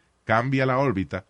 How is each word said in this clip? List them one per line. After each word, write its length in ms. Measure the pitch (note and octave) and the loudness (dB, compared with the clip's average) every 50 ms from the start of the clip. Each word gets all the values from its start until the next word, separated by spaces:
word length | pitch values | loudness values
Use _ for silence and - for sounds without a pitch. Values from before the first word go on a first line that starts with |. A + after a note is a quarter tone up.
| _ _ _ _ _ | _ _ _ _ _
cambia 420 | - A2+ A2 A#2+ C3 C3+ C3+ C3 | 0 0 2 2 0 0 0 0
la 100 | C3 C3 B2+ | 0 0 2
órbita, 460 | C#3 C#3 A2 F#2+ F#2+ C#2+ - F#2 - _ | 0 0 0 -2 -2 -4 -6 -10 -10 _